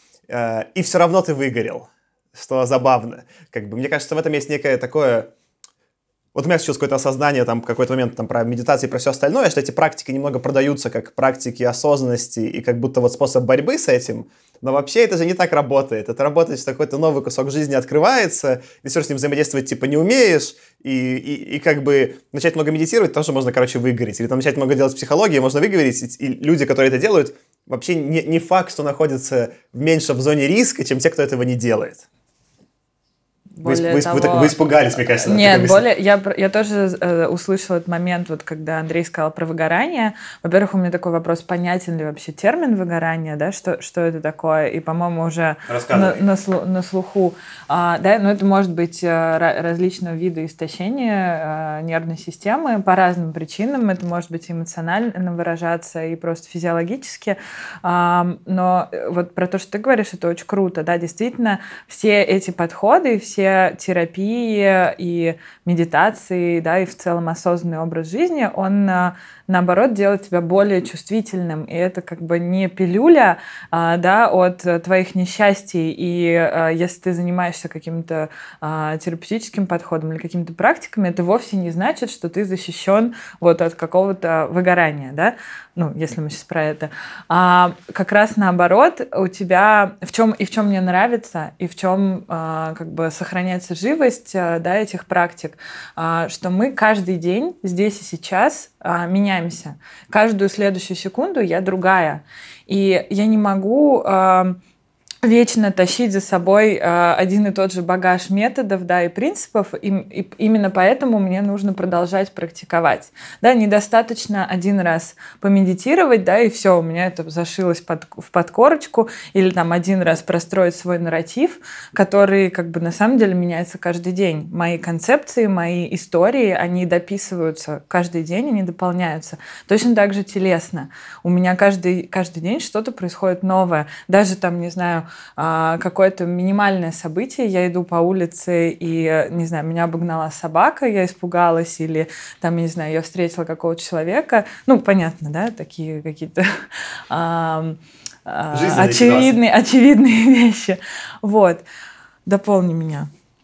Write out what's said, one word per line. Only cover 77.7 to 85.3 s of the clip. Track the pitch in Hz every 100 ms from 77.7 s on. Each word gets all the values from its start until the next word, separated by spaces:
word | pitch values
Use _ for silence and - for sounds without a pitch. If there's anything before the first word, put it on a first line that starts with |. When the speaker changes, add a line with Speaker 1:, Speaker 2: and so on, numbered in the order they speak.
| 156 165 165 165 160 156 - - -
Speaker 2:
а, | 156 156 151 160
терапевтическим | - 165 - 226 - - 185
подходом | 170 - 160 160
или | 160
какими-то | 170 180 165
практиками, | 165 226 339 - 214 185
это | 185
вовсе | 175 233 - 196
не | 175
значит, | 165 220 - 247
что | - 170
ты | 185
защищен | 202 185 - - 190 202 233 233 - -
вот | 170 170
от | 165 165
какого-то | 165 180 196 190 165 165 151
выгорания, | 175 180 175 160 147 131
да, | 143 202